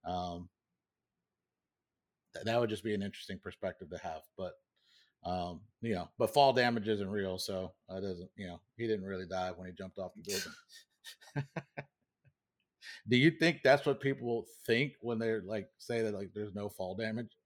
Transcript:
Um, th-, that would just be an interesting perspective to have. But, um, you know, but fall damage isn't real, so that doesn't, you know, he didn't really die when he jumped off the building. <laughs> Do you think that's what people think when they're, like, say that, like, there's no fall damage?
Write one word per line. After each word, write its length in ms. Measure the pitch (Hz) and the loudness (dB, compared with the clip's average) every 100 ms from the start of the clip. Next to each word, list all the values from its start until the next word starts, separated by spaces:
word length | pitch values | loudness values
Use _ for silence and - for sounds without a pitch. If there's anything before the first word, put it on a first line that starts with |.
Um, 460 | 80 90 90 87 87 _ _ _ _ _ _ _ _ _ _ _ _ _ _ _ _ _ _ | -4 -6 -4 -8 -12 _ _ _ _ _ _ _ _ _ _ _ _ _ _ _ _ _ _
th-, 100 | 82 | -6
that 160 | 107 117 | 0 2
would 100 | 117 | 2
just 140 | 107 | 0
be 100 | 110 | -2
an 80 | 104 | -2
interesting 360 | 98 - - 98 | -2 -6 -12 -10
perspective 520 | 95 - 95 - 85 | -10 -6 -8 -8 -12
to 80 | 87 | -8
have. 240 | 90 80 - - | -8 -10 -12 -10
But, 180 | 92 - _ _ _ _ _ _ | -10 -10 _ _ _ _ _ _
um, 380 | 90 90 87 85 101 _ | -6 -4 -4 -8 -16 _
you 120 | 117 | -4
know, 160 | 95 82 - | -2 -4 0
but 160 | 113 | 2
fall 180 | 147 139 | 6 6
damage 360 | 123 123 117 104 | 8 4 2 0
isn't 220 | 104 98 | 0 0
real, 280 | 104 95 92 | -2 -2 -4
so 360 | - 95 92 - - | -4 -4 -6 -10 -12
that 140 | 95 | -6
doesn't, 280 | 98 87 92 - | -6 -6 -10 -12
you 120 | 95 | -12
know, 140 | 87 _ - | -12 _ -6
he 100 | 113 | -2
didn't 200 | 107 95 | -2 -2
really 200 | 95 92 | -8 -4
die 260 | 92 92 | -4 -4
when 160 | 90 92 | -6 -12
he 60 | |
jumped 240 | 90 95 - | -12 -12 -8
off 140 | 92 104 | -10 -10
the 60 | |
building. 320 | 90 98 - - _ - _ _ - - - 147 139 - - - 143 _ _ _ _ _ _ _ _ | -6 -6 -6 -12 _ -20 _ _ -20 -20 -10 -8 -6 -10 -10 -16 -16 _ _ _ _ _ _ _ _
<laughs> 360 | _ - - - | _ -18 -14 4
Do 80 | 123 | 8
you 140 | 147 | 8
think 320 | 110 160 143 | 8 2 6
that's 240 | 139 143 143 | 8 8 6
what 140 | 135 | 2
people 460 | 139 131 120 117 - - - | 0 0 -2 -2 -4 -10 2
think 280 | 117 151 - | 2 2 -2
when 180 | 113 113 | -4 0
they're, 240 | 113 110 | 0 0
like, 280 | 92 110 127 _ | -2 -6 -6 _
say 240 | - 117 | -4 0
that, 120 | 110 | 0
like, 180 | 101 101 | -2 -8
there's 200 | 104 104 | -8 -8
no 140 | 98 101 | -6 -8
fall 260 | - 92 | -6 -6
damage? 420 | 95 110 110 117 _ | -4 -4 -4 -8 _